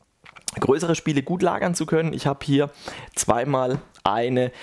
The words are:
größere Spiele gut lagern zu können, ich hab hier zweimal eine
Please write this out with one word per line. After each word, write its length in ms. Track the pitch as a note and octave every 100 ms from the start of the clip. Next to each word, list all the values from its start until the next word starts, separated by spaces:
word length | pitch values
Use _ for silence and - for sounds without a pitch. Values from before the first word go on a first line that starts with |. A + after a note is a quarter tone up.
| _ _ - - - -
größere 340 | - D3 E3+
Spiele 280 | D#3+ D#3+ C#3
gut 200 | C3+ F3+
lagern 320 | E3+ G3 F#3
zu 120 | F3 D#3
können, 260 | D#3+ D#3+
ich 140 | B2 C#3+
hab 180 | C#3+
hier 260 | - C#3 C#3+ - - - -
zweimal 640 | - - A2+ C3+ C3 C3 C#3 - -
eine 480 | G2 A2 A#2+ B2+ B2 -